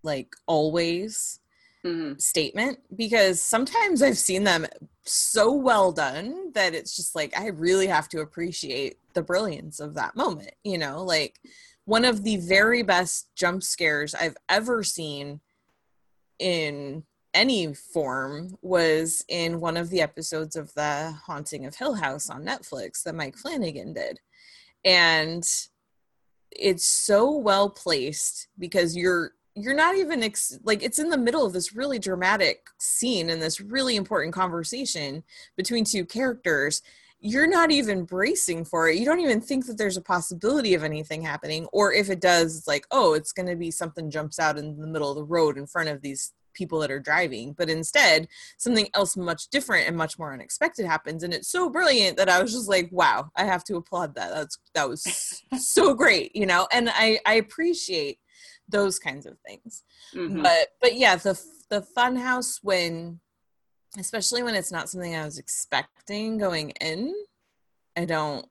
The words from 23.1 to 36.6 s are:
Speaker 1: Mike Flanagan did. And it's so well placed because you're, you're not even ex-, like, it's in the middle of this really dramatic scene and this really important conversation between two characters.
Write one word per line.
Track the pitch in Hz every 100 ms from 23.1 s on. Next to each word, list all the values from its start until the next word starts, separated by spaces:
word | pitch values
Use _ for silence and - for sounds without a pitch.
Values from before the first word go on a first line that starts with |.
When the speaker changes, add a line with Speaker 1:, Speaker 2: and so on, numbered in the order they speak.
Speaker 1:
Mike | 165 143 -
Flanagan | 277 311 180 143 98
did. | - 64 - _ _ - - _ _
And | 190 180 170 160 156 170 175 - - _ _ _ _ _ _ _ _
it's | - - 180 -
so | - - 202 247
well | 294 214 196 202
placed | - - 151 131 151 - - - -
because | 180 185 170 170
you're, | 180 175 160 _ _
you're | - 214
not | 277 320 392
even | 339 311
ex-, | 220 - - -
like, | - 214
it's | 254 -
in | 311
the | 302
middle | 233 240
of | 190
this | 180 175
really | 208 277 247
dramatic | 196 180 185 208 165 - - _
scene | - - 240 220 165
and | 165
this | 160 160
really | 202 254 262 220
important | 185 202 156
conversation | 175 185 170 165 240 269 165 143 147 - - - -
between | 190 240
two | 214 208
characters. | 170 226 262 247 180 147